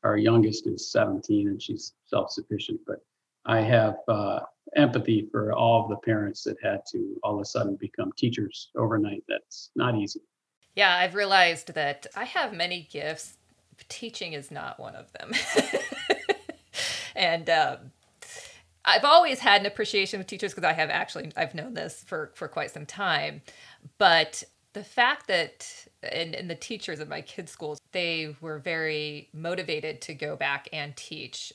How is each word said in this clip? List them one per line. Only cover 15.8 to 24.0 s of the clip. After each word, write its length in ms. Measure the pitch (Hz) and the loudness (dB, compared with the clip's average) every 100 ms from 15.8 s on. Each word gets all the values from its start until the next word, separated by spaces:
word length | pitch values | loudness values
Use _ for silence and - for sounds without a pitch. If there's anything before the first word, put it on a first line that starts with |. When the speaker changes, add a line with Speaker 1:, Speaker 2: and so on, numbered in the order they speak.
| - - 740 - - - - - _ - - - - - | -4 -10 -2 -2 0 -4 -4 -18 _ -6 -4 -6 -8 -2
Speaker 2:
And, 340 | 180 165 165 | 0 0 2
um, 280 | 165 139 131 - _ _ _ - - - - _ _ | 4 4 -2 -14 _ _ _ -20 -18 -18 -20 _ _
I've 200 | - - | 4 4
always 360 | 285 320 339 254 | 10 8 8 4
had 200 | 233 202 | 6 6
an 60 | 196 | 4
appreciation 540 | 202 208 208 190 202 | -4 -2 0 0 -4
of 60 | 185 | -8
teachers 280 | 190 202 | -6 -8
'cause 80 | 190 | 0
I 100 | 165 | 0
have 160 | 160 156 | 2 0
actually, 440 | 170 170 - 156 156 | 0 -4 -8 -10 -4
I've 180 | 160 | -4
known 200 | 165 247 | -4 -10
this 300 | 233 160 - - | -8 -10 -12 -10
for, 240 | 165 151 | -8 -8
for 120 | - 151 | -10 -10
quite 240 | - 151 | -6 -8
some 160 | 151 151 | -10 -16
time. 560 | - 196 156 151 147 - - - - - | -6 -2 0 -2 -10 -20 -20 -20 -20 -20
But 460 | _ | _